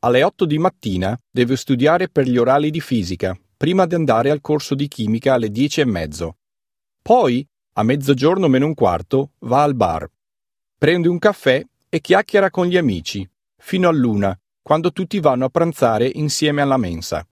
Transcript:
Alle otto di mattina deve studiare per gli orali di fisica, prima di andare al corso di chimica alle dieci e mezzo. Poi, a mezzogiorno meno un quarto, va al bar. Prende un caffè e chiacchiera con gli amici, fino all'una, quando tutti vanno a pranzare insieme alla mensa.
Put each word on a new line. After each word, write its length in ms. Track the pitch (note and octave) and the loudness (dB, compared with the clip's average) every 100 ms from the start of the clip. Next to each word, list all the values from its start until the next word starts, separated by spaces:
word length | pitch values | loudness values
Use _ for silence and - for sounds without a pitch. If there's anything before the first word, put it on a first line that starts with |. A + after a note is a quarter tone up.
Alle 220 | A#2 B2 | 2 2
otto 220 | D#3+ _ F3 | 2 _ -2
di 120 | D3+ | 0
mattina 600 | E3+ - - F#2 F#2 A#2+ _ | -2 -2 -6 -2 -2 -4 _
deve 280 | B2+ A#2+ C3 | -2 0 -2
studiare 500 | - B2+ C#3 E3+ F3+ | -2 0 2 2 0
per 180 | - C3 | -2 0
gli 120 | B2 | 0
orali 320 | A#2+ C3+ D3 | 2 2 0
di 100 | D#3 | -4
fisica, 580 | - B2 F2 F2+ F#2+ F#2 _ _ | -4 -4 -4 -4 -6 -6 _ _
prima 280 | D3 F#3 F3+ | -2 2 2
di 100 | F3 | 0
andare 340 | D#3 A2+ B2+ | 2 2 2
al 100 | D3 | -2
corso 340 | - D3+ - | -2 -4 -2
di 140 | C#3 C#3+ | -6 -6
chimica 460 | - G#2+ A2+ B2+ | -6 -4 -2 0
alle 180 | C3 A2 | 0 0
dieci 300 | G#2 C#3 - | -2 -2 0
e 40 | C#3 | -2
mezzo. 520 | F#2+ D#2+ D2 E2 - _ _ _ _ _ _ | -2 -6 -8 -10 -12 _ _ _ _ _ _
Poi, 440 | - B3 F3+ B2 C#3+ _ _ | 0 2 2 -2 -6 _ _
a 100 | - | -4
mezzogiorno 640 | A2 C#3+ C3+ C3+ C#3+ F#3+ F3 | 0 0 0 2 2 2 2
meno 180 | C3 C#3+ | 2 0
un 80 | |
quarto, 580 | D#3 G#2+ E2+ F2+ C3 C#3 _ | 0 0 0 -2 -4 -4 _
va 220 | A#2 B2+ | -2 0
al 140 | D3 C3 | 0 0
bar. 340 | F#2+ D#2+ D#2 _ _ _ _ _ _ _ | -2 -2 -8 _ _ _ _ _ _ _
Prende 320 | C#3+ F3 E3+ | 0 2 0
un 100 | F3 | 2
caffè 420 | G#3+ G3+ - C3 - _ _ | 0 0 2 0 0 _ _
e 100 | D#3+ | -8
chiacchiera 500 | - F#3 G#3+ G#3 G3 | 2 2 2 2 0
con 180 | - F3 | 0 0
gli 100 | F3 | 2
amici, 520 | D#3 F#2 E2 G#2 F#2+ _ _ _ | 0 -2 -6 -10 -12 _ _ _
fino 320 | - F#3 F3+ | -6 0 2
all'una, 500 | D#3+ B2 G#2 G2 F#2+ _ _ | 2 0 0 -2 -4 _ _
quando 320 | - D#3 E3+ | -2 0 0
tutti 260 | - F#3 G#3 | -4 -6 0
vanno 240 | D#3 B2+ | 0 2
a 60 | C3 | 0
pranzare 580 | F#3 E3+ D#3+ B2 A2 B2 | 0 -2 2 0 2 -2
insieme 540 | - D3+ - D3+ C#3+ | -2 -4 -2 -2 0
alla 160 | C#3+ C#3+ | 0 0
mensa. 500 | G2 E2 E2 D#2+ - | -2 -6 -8 -8 -8